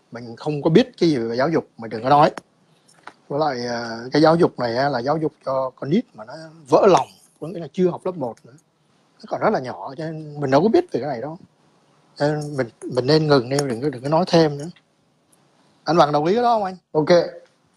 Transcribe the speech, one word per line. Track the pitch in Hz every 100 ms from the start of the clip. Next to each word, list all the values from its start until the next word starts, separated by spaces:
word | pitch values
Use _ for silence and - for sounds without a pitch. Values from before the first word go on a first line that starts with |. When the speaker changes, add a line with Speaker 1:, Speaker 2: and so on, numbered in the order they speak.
| _
Speaker 1:
Mình | 117 117 113
không | 151 147
có | 160
biết | 175 254 -
cái | 170
gì | 139
về | 113 117
giáo | 147
dục, | 165 - -
mình | 113
đừng | 113
có | 127
nói. | 147 170 - - _ _ _ _ _ - - -
Với | 143
lại, | 156 123 120
à, | 117 120 113 123
cái | 147
giáo | 156 165
dục | 170 -
này | 120 120
á, | 143
là | 127
giáo | 123 160
dục | 156 - -
cho | 131 131 -
con | 135
nít | 196 -
mà | - 110
nó | 160 160 160 135
vỡ | 165 214
lòng, | 156 - _ _ _
có | 156
nghĩa | 185
là | 156
chưa | - 185
học | 151 185
lớp | 180
một | 123 107
nữa. | _ 147 _ _ _ _ _ _
Nó | -
còn | 127
rất | 165
là | 190
nhỏ, | 127 92 110 135
cho | 156
nên | 156 151 147
mình | 143
đâu | 139
có | 208
biết | 339 349
về | -
cái | 143
này | 120
đâu. | 135 - - _ _ _ _ _ _ -
Cho | 147
nên | 151 147 143
mình, | 117 -
mình | 349 123 123
nên | 156 156
ngừng | 143 120
đi, | 143
đừng | 139 113
có, | 147
đừng | 123
có | 135
nói | 160 185
thêm | 170 160 143
nữa. | 160 - _ _ _ _ _ _ _ _ _ _
Anh | - 170
Bằng | 147
đồng | 147 160
ý |
cái | 220
đó | 240 226
không |
anh? | 190 185 _
Speaker 2:
Ok. | 156 151 175 - - - _ _